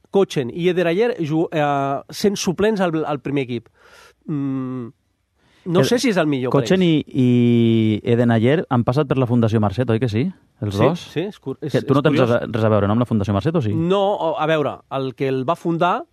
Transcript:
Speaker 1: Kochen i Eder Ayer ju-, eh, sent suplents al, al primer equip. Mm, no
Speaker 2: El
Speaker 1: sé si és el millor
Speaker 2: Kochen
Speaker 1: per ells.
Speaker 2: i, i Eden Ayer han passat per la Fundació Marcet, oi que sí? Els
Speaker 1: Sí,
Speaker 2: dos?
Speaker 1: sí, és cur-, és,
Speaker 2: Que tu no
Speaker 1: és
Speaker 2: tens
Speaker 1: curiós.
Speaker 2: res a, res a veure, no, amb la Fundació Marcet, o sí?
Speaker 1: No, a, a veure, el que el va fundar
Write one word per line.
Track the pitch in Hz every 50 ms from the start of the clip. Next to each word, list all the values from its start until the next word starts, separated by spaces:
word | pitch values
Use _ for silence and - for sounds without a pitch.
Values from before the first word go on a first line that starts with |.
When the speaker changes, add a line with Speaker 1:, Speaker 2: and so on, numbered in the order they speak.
| _ _ -
Speaker 1:
Kochen | 196 196 185 - 156 127 117 -
i | 180 165 180
Eder | 175 175 180 170
Ayer | 165 190 233 247 - - 170
ju-, | 139 156 160 170 -
eh, | - 156 147 147 143 139 139 139 139 - - -
sent | - - - 208 208 -
suplents | - 196 160 - 190 214 220 190
al, | 190 175 156 160 151
al | - 151 139
primer | - 147 135 143 135
equip. | 117 123 117 - _ _ _ _ - - - - - _ _ _
Mm, | 247 160 143 139 139 131 131 131 127 127 127 120 113 - _ _ _ _ _ _ _ _ _ _ _ _ _ _
no | 185 165 180 -
Speaker 2:
El |
Speaker 1:
sé | - 233 254
si | - 262
és | 202 175
el | 160 156
millor | 143 131 123 127 123
Speaker 2:
Kochen | 143 127 - 180 190
Speaker 1:
per | 185 170
ells. | 160 147 - -
Speaker 2:
i, | - 139 127 123 123 123 120 120 120 117 117 113 113 113 110 110 107 101
i | - - 117
Eden | 117 123 117
Ayer | 117 113 107 123 143 175 - -
han | 131 120 110 -
passat | 123 143 156 127
per | 143 131
la | 131 110
Fundació | 123 120 113 110 107 113
Marcet, | 107 104 95 - 131 120
oi | 113 110
que | 127 120
sí? | 101 110 139 190 - - _ _ _ _ 110
Els | 104 95
Speaker 1:
Sí, | 98 113
Speaker 2:
dos? | 135 170 170 - - -
Speaker 1:
sí, | 151 170 214
és | - - _
cur-, | 135 131 -
és, | - 151 127
Speaker 2:
Que | 135 -
tu | - 135
no | 143
Speaker 1:
és | 139 151
Speaker 2:
tens | 135
Speaker 1:
curiós. | 151 131 113
Speaker 2:
res | 117 113
a, | 69 - 110 110
res | 110
a | 110
veure, | 107 104 101 101
no, | 104
amb | 120 123
la | -
Fundació | 120 107 95 104 101
Marcet, | 98 92 156 165
o | 180
sí? | 123 107 -
Speaker 1:
No, | 160 165 170 190 202 196 196 208
a, | - - 165 147 120 156
a | 151
veure, | 160 156 147 123 101 - - _ 135 135
el | 135 131 123
que | - 139 135
el | 135 131 127 131
va | 170
fundar | - - 175 170 165 175 175 196 247 349 -